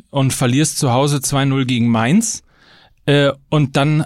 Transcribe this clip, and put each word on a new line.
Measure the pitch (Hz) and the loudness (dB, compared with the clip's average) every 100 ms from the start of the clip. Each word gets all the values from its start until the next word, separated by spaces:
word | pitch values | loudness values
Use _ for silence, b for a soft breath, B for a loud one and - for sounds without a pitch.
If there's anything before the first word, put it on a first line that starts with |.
| - | -8
und | 139 135 | -2 -2
verlierst | - 127 135 156 - | 0 0 0 0 -2
zu | 139 | 0
Hause | 123 147 143 | 0 0 -2
zwei | - 139 | -2 -2
null | 139 135 127 | 0 0 -2
gegen | 120 117 | 0 0
Mainz, | 113 117 208 - - b b b b b b - | 0 2 2 0 -6 b b b b b b 0
äh, | 143 139 - _ | 2 2 -2 _
und | 151 135 143 | -2 0 0
dann | 147 151 | 0 0